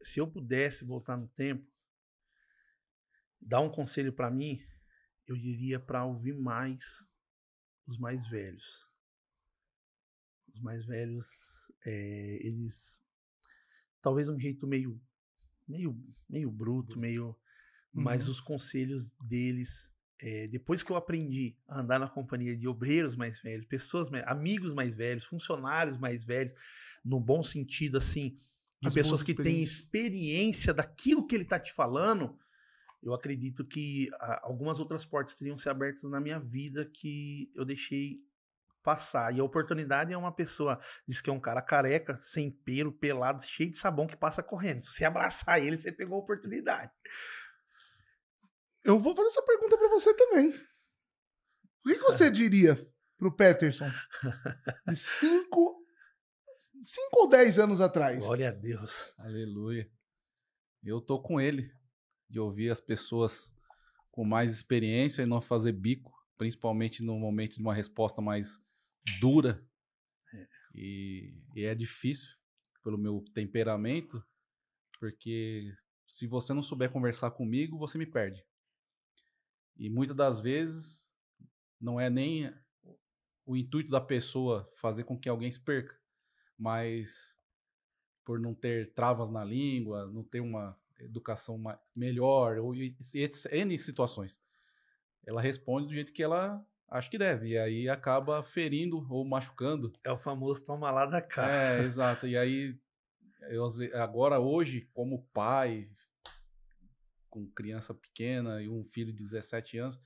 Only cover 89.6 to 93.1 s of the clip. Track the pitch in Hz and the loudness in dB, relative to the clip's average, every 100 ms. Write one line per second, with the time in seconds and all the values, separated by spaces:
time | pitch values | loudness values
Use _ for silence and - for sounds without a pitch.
89.6 | 143 131 107 104 98 110 113 120 120 110 | -2 -2 -4 -8 -8 -12 -10 -8 -6 -8
90.6 | 101 95 _ _ 120 113 117 107 - 113 | -10 -14 _ _ -14 -12 -8 -6 -6 -8
91.6 | 110 107 _ 120 123 123 127 135 120 113 | -10 -12 _ -6 -4 2 4 6 4 0
92.6 | 120 123 131 127 - | -4 -4 -8 -8 -8